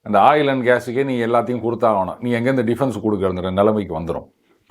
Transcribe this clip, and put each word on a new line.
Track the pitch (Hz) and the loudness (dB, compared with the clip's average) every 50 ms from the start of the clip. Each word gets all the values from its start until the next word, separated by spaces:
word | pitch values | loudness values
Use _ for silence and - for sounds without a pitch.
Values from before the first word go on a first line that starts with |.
| - | -6
இந்த | 107 104 98 | 0 4 6
ஆயில் | 101 131 147 151 147 139 | 6 6 6 4 2 0
and | 135 131 120 120 | 0 0 2 2
கேஸுக்கே | 123 120 120 127 113 131 139 | 2 2 0 -2 -4 -2 -2
நீ | 139 127 120 | -2 -2 -2
எல்லாத்தையும் | 117 113 120 120 113 123 123 117 104 | -2 0 0 0 0 0 -4 -4 -4
கொடுத்தாகணும், | 117 113 104 123 113 107 98 92 90 - - | -4 -2 0 0 0 2 0 -2 -4 -6 -6
நீ | 120 123 | -4 -4
எங்கேருந்து | 120 117 117 127 135 131 117 113 120 | -2 -2 0 0 0 0 0 0 -2
டிஃபென்ஸ் | 120 139 131 107 101 101 | -2 -2 -4 -4 -4 -2
கொடுக்கறதுன்ற | 110 104 95 95 92 92 90 87 92 92 | -2 -2 0 -2 -2 -2 -4 -4 -2 0
நிலைமைக்கு | 95 101 107 107 107 98 85 85 80 | 2 2 2 2 0 -2 -4 -6 -6
வந்துரும்." | 85 82 73 67 - - _ _ _ _ _ _ _ - | -6 -6 -6 -8 -10 -14 _ _ _ _ _ _ _ -20